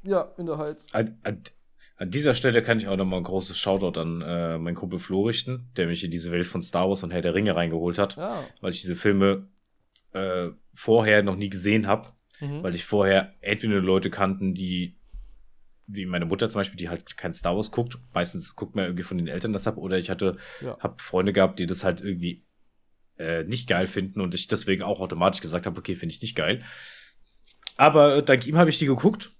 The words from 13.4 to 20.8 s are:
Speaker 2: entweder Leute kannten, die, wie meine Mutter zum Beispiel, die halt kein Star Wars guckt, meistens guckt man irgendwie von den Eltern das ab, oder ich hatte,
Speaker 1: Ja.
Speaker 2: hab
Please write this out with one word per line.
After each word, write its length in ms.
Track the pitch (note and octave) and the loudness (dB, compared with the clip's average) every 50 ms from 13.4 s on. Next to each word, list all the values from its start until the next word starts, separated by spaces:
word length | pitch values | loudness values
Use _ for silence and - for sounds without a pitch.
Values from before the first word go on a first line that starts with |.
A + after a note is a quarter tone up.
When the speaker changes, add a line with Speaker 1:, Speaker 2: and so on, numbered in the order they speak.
Speaker 2:
entweder 380 | - G2 G#2 G#2+ - A2 G#2 G2 | -4 -2 -2 -2 0 0 2 2
Leute 280 | F#2 F#2 F#2 F#2+ F#2 G2 | 4 4 2 2 2 0
kannten, 440 | - - G2 F#2+ F#2+ F#2+ G2+ F#2+ F#2 | -2 0 -2 -2 0 -2 -2 -2 -2
die, 420 | F#2 F#2+ F2+ F2+ F2+ F2+ F2 - - - - - - - - - - - - - - - - - _ _ - | -2 -4 -4 -2 -4 -4 -6 -8 -16 -20 -18 -16 -16 -16 -16 -18 -20 -20 -20 -20 -20 -20 -20 -20 _ _ -14
wie 180 | G2+ G2+ F#2+ | -12 -10 -8
meine 200 | F2+ F2+ F2 F2 | -4 -4 -4 -2
Mutter 240 | E2 F2+ G2 A#2 A2 | -2 0 0 0 0
zum 100 | - G#2 | 0 -2
Beispiel, 180 | G2 F#2+ - - | -2 -2 -4 -10
die 100 | F2 E2+ | -8 -6
halt 280 | F2 F2 - - - - | -6 -8 -8 -14 -18 -8
kein 160 | - F2+ E2+ | -8 -8 -8
Star 220 | - - E2+ F2 | -2 -2 0 0
Wars 140 | G2+ G#2+ - | 0 -2 -2
guckt, 260 | - - - B2 - - - - - | -2 -2 -4 -4 -6 -14 -16 -6 -2
meistens 420 | F2 F2 F2 - F#2 E2 - - | -2 -2 -2 -4 -8 -8 -10 -10
guckt 200 | - G#2 - - | -10 -12 -6 -4
man 100 | G#2 F#2+ | -2 -2
irgendwie 180 | F2+ F2+ F2 F2+ | -2 -2 -6 -6
von 140 | - F#2+ F2+ | -4 -4 -4
den 100 | F2 E2 | -2 -2
Eltern 240 | C2 F2+ - A2+ G#2+ | -4 -4 -4 -4 -4
das 140 | G2 - A2+ | -2 -2 -4
ab, 100 | - - | -4 -4
oder 200 | - F#2+ F#2 F#2 | -4 -2 -2 -2
ich 120 | F2 F#2 | 0 -2
hatte, 280 | F#2+ - G2+ F#2+ F2 - - - - - | -4 0 0 -2 -2 -2 -12 -18 -16 -12
Speaker 1:
Ja. 160 | - B2+ A2+ | -10 -10 -10
Speaker 2:
hab 220 | - | -6